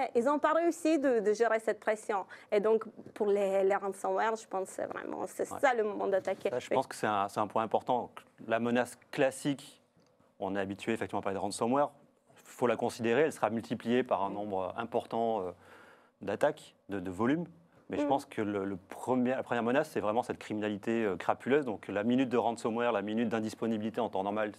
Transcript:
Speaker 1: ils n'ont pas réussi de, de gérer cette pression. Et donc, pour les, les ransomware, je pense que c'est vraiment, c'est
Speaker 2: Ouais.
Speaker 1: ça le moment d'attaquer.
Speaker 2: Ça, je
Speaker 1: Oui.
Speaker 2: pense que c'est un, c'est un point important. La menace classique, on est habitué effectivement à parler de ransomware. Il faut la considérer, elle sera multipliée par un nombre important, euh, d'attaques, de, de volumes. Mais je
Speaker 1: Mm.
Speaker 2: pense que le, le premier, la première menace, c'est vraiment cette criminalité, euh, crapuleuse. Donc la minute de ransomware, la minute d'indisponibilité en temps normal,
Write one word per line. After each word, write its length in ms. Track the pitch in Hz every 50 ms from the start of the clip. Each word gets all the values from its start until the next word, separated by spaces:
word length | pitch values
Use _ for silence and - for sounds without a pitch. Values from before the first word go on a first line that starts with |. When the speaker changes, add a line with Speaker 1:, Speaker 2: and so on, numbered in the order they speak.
| 269 - -
Speaker 1:
ils 100 | 240 233
n'ont 140 | 269 294 294
pas 140 | - 311 311
réussi 460 | 320 339 339 320 - - 311 320 311
de, 220 | 262 285 247 226
de 120 | 196 202 214
gérer 260 | 208 233 226 220 220
cette 220 | 220 - 208 208
pression. 460 | - - 214 214 - - 220 196 180 - - - - - -
Et 80 | 214
donc, 240 | 196 214 220 220 - - - - - - -
pour 140 | - 214 208
les, 360 | 202 202 202 190 190 196 190
les 120 | 196 196
ransomware, 600 | 196 196 196 190 - - 190 190 190 208 220 226
je 100 | 220 -
pense 220 | - - 190 190 190
que 60 | -
c'est 120 | - -
vraiment, 380 | - - - - - - 80 -
c'est 240 | 185 - - 190 -
Speaker 2:
Ouais. 80 | - -
Speaker 1:
ça 140 | - 269 254
le 120 | 233 214
moment 220 | 214 202 202 196
d'attaquer. 440 | 202 196 190 185 190 190 - - 202
Speaker 2:
Ça, 80 | 123 123
je 100 | - -
Speaker 1:
Oui. 60 | -
Speaker 2:
pense 120 | 127 135
que 100 | - -
c'est 100 | - -
un, 220 | 113 107 101 98 101
c'est 120 | - 120
un 60 | 107
point 160 | 98 - 113 110
important. 480 | 107 - 113 - - 131 120 107 - - - - - _ - -
La 120 | 110 113 113
menace 380 | 117 120 117 123 120 117 - - _ _
classique, 680 | - - 139 135 131 - - 147 139 131 - - - - _ _ _ _ _ _ _ _ _ _ _ -
on 160 | 101 95 95
est 60 | 101
habitué 320 | 98 95 101 95 - - 113
effectivement 280 | 107 104 95 - 104
à 20 | 90
parler 140 | 101 98
de 40 | 98
ransomware. 520 | 90 104 95 - 120 117 127 139 147 139 - - - _ _ _ _ _ _
Il 200 | - - - -
faut 100 | - 127
la 100 | 120 113
considérer, 460 | 104 120 113 - - 113 117 113 127 156
elle 100 | 147 -
sera 160 | - - 107
multipliée 540 | 113 113 107 - 120 113 - 113 120 123 123
par 200 | - 107 90 98
un 60 | 98
nombre 460 | 98 101 104 104 98 95 92 90 -
important, 640 | - 117 113 - 120 - - - 113 117 113 113 107
euh, 120 | 92 90 90 - - - - - - - - - _ _ _ _
d'attaques, 540 | - 95 101 - - 147 151 - - - - _ _ -
de, 100 | 98 101
de 100 | 87 95
volumes. 360 | 90 87 110 120 147 165 170 151 - - - _ _ - _ -
Mais 80 | -
je 80 | - 294
Speaker 1:
Mm. 40 | 285
Speaker 2:
pense 180 | 269 285 -
que 160 | - - - 110
le, 240 | 101 101 101 95
le 100 | 98 98
premier, 540 | 92 - - - - - - 127 127 123 123
la 120 | 127 - 113
première 200 | - 120 120 113
menace, 260 | 117 123 143 156 156
c'est 120 | - 110
vraiment 220 | 92 104 107 117 123
cette 160 | - 104 -
criminalité, 680 | - - 107 107 104 107 107 98 - 117 113 117 113
euh, 100 | 101 92
crapuleuse. 480 | 85 - - 107 - - 120 131 156 143
Donc 240 | 123 101 92 - -
la 160 | 98 98 104
minute 240 | 117 123 127 135 123
de 80 | 120
ransomware, 560 | 120 101 117 117 110 - 123 110 117 120 120 113
la 80 | 101
minute 300 | 98 104 107 113 120 110
d'indisponibilité 720 | 113 113 110 110 - - - 113 113 107 107 110 104 - 117
en 80 | 101
temps 140 | - 95 98
normal, 280 | 101 101 110 107 104 98